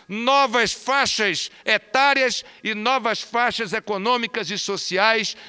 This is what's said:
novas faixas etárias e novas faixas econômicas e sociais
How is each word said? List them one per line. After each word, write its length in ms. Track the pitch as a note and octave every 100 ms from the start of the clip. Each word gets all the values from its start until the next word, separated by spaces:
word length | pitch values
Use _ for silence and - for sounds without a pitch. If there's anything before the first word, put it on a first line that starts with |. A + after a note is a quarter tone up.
| -
novas 680 | G#3 A#3+ C#4 C4+ A#3+ G#3+
faixas 760 | - - C#4 B3 - G#3 D#3 - -
etárias 800 | - G#3+ - C4 C#4 C4+ B3+ - - -
e 120 | G#3
novas 460 | G#3+ A3+ C4 A3 G3+
faixas 520 | - A#3 A#3+ G#3+ G#3+
econômicas 800 | G#3+ - G3+ G#3+ B3 A3+ A3+ E3+
e 60 | G3+
sociais 800 | - G3 - F3+ G#3+ A3+ G#3 -